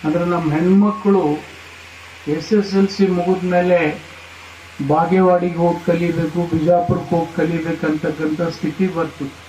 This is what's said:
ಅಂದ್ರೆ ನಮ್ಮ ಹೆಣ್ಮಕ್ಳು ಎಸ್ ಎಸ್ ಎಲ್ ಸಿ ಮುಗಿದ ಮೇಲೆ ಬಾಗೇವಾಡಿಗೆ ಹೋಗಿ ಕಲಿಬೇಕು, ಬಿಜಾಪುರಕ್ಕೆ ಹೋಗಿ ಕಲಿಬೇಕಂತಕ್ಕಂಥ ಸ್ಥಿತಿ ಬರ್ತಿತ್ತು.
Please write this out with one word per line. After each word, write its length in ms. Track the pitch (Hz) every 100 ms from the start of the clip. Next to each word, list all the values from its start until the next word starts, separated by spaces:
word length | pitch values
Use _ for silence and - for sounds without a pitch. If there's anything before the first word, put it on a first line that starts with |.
| 156
ಅಂದ್ರೆ 180 | 165 175
ನಮ್ಮ 160 | 175 160
ಹೆಣ್ಮಕ್ಳು 680 | 151 180 196 208 196 202 196 156 151 - - - - - - - - - 156
ಎಸ್ 140 | -
ಎಸ್ 180 | 214 196 196
ಎಲ್ 140 | 196
ಸಿ 120 | - 190 175
ಮುಗಿದ 340 | 175 185 180
ಮೇಲೆ 280 | 175 180 175 156 - - - - - - - - - 139
ಬಾಗೇವಾಡಿಗೆ 680 | 151 165 185 185 180 175 165
ಹೋಗಿ 200 | 170 170 -
ಕಲಿಬೇಕು, 540 | 170 170 160 160 175 170
ಬಿಜಾಪುರಕ್ಕೆ 640 | 160 156 175 - 175 - 170
ಹೋಗಿ 160 | 160 -
ಕಲಿಬೇಕಂತಕ್ಕಂಥ 1040 | 160 165 160 160 160 156 160 151 156 156 170 -
ಸ್ಥಿತಿ 300 | 156 151 185 165
ಬರ್ತಿತ್ತು. 460 | 156 - 135 -